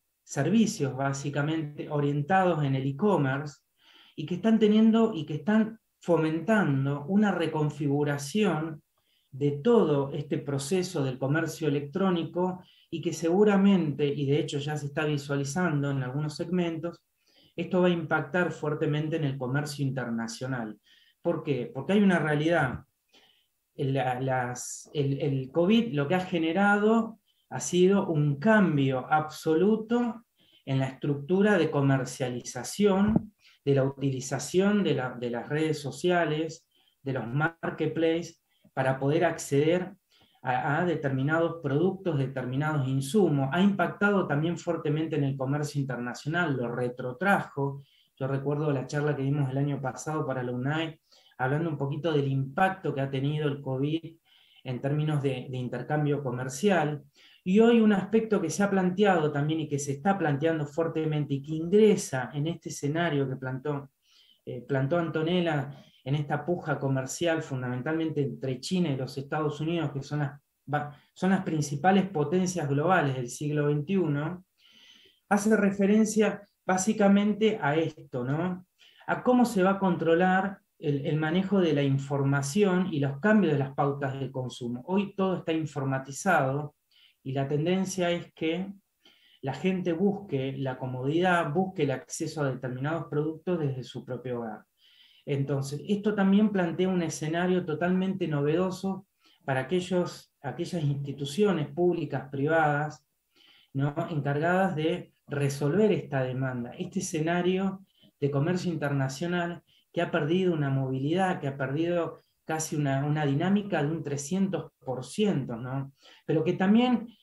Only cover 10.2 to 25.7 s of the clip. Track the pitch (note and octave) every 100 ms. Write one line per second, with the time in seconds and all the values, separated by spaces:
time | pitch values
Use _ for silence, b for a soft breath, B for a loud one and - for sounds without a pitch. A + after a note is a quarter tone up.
10.2 | - D#3 - C#3 - F#3 F3+ D#3+ C3+ B2
11.2 | C3+ D#3+ D#3 - D3+ C#3+ C#3+ F#3 F#3+ F3
12.2 | D3+ F3 F3+ F3+ B B B E3 E3+ D3
13.2 | E3 F#3 G#3+ F#3+ G3 F#3 D3+ C#3 C#3+ C#3+
14.2 | C#3 D3+ - C#3 C#3+ D3 C#3+ E3 D3+ C#3+
15.2 | D3 C#3 C#3 - F3+ D3 C#3 C3+ B2+ C#3
16.2 | D3+ D3+ E3+ F3+ E3+ D#3+ E3+ - _ _
17.2 | b b b b F3 F3+ F3+ E3+ C#3+ D#3
18.2 | C#3+ F3+ E3 - D3+ D3+ D3+ D3+ D#3 D#3+
19.2 | C#3+ C3+ B2 C#3+ D3 - C3+ B2+ A#2+ A#2
20.2 | A2+ - B2+ B2+ G#2+ G#2 b b b b
21.2 | E3+ D#3 D3+ B2 A#2 C3+ C3+ G#3 G3 E3+
22.2 | D3+ D3 D#3 E3 C3 - - _ _ b
23.2 | b b b _ _ - C3+ C3+ B2+ B2
24.2 | C3 B2+ B2 B2 - - - D#3 C#3 C#3
25.2 | D3 C3+ C3 E3 F3